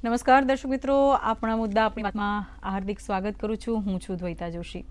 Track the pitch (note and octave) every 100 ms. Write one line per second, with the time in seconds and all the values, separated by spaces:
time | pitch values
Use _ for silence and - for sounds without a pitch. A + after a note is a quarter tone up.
0 | A#3 A#3+ - C4 C4+ C4+ C4+ C4 C4+ C#4
1 | C#4 C4+ - A3+ A3 A3+ A3+ G3+ A3 G#3+
2 | G#3+ G3 G3+ G#3 F#3+ - F#3+ G3 G3 G3+
3 | - G3 G3 G#3 G#3+ A3 - A3+ G3+ F#3
4 | - F#3 F3+ E3 E3+ E3+ E3+ F3+ -